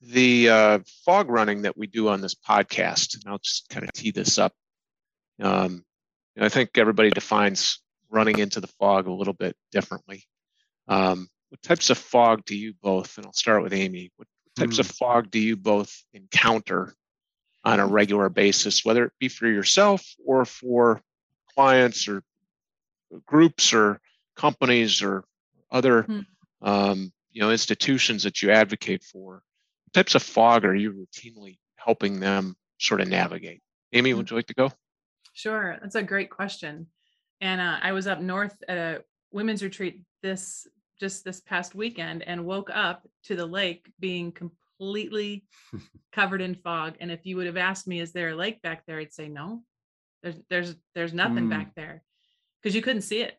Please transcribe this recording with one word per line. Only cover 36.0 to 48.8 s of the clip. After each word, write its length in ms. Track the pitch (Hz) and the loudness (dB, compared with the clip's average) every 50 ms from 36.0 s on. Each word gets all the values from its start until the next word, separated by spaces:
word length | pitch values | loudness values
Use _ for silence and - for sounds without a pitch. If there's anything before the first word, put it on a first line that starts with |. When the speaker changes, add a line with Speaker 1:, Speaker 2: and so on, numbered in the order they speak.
| 202 | -6
Speaker 3:
great 280 | 185 196 196 196 190 | -4 -4 -4 -4 -6
question. 600 | - - 190 202 - - - 156 147 156 165 165 _ _ _ _ _ _ _ _ _ _ | -10 -10 -10 -10 -10 -12 -14 -14 -14 -16 -18 -20 _ _ _ _ _ _ _ _ _ _
And, 200 | 190 190 190 185 | -6 -6 -4 -4
uh, 180 | 180 175 160 - | -4 -4 -4 -4
I 120 | - 180 196 | -4 -4 -4
was 160 | 190 185 202 | -4 -4 -4
up 120 | 190 147 | -6 -6
north 400 | 170 185 185 190 202 202 196 _ - | -6 -6 -4 -4 -6 -6 -8 _ -12
at 100 | - 180 | -10 -8
a 280 | 175 165 165 160 156 - _ _ _ _ _ | -6 -6 -6 -8 -10 -12 _ _ _ _ _
women's 320 | - 202 208 226 220 196 196 | -10 -8 -6 -6 -6 -6 -8
retreat 400 | 196 190 - 196 180 - - - _ _ _ | -10 -10 -8 -10 -10 -10 -12 -20 _ _ _
this, 460 | - 190 190 185 - - - - - _ _ _ _ _ _ _ | -10 -8 -8 -8 -10 -14 -16 -18 -20 _ _ _ _ _ _ _
just 240 | - 196 190 - _ | -12 -10 -10 -10 _
this 160 | 190 185 - | -14 -16 -16
past 340 | _ _ 196 175 180 185 _ | _ _ -8 -8 -8 -8 _
weekend 480 | 190 214 233 233 - 165 165 165 165 - | -10 -10 -10 -8 -10 -12 -10 -10 -12 -10
and 240 | - 175 175 170 | -10 -10 -10 -8
woke 240 | 170 190 196 196 - - | -8 -8 -10 -10 -8 -6
up 320 | 208 208 175 180 - _ _ _ _ _ | -4 -4 -4 -4 -8 _ _ _ _ _
to 100 | - 202 | -10 -8
the 100 | 175 175 | -8 -8
lake 480 | 165 170 196 202 180 170 - _ _ _ _ | -8 -6 -6 -6 -6 -6 -10 _ _ _ _
being 320 | 175 185 180 175 175 175 | -8 -8 -6 -6 -8 -10
completely 1120 | 170 - 180 170 _ _ _ _ _ _ 190 196 202 208 214 - 214 214 208 208 208 202 _ _ _ _ _ _ - | -12 -12 -16 -16 _ _ _ _ _ _ -14 -10 -8 -8 -10 -8 -8 -8 -8 -8 -10 -14 _ _ _ _ _ _ -18
Speaker 2:
<laughs> 280 | 104 - _ _ - _ _ _ | -18 -18 _ _ -20 _ _ _
Speaker 3:
covered 280 | - 202 190 190 190 | -4 -2 -2 -2 -6
in 140 | 185 185 185 | -6 -6 -8
fog. 420 | 180 _ 175 170 165 156 160 160 - | -10 _ -8 -6 -6 -6 -8 -10 -12
And 100 | 175 175 | -12 -12
if 160 | 170 165 _ | -12 -12 _
you 100 | 185 185 | -10 -8
would 100 | 180 185 | -8 -8
have 100 | 175 170 | -6 -6
asked 320 | 185 180 185 190 185 - 185 | -4 -4 -4 -4 -6 -10 -10
me, 100 | 180 170 | -8 -8
"Is 140 | 170 165 165 | -8 -10 _
there 160 | 180 170 165 | -8 -8 -6
a 60 | 160 | -6
lake 260 | 160 175 214 226 _ _ | -6 -8 -8 -8 _ _
back 240 | 170 165 160 | -12 -12 -12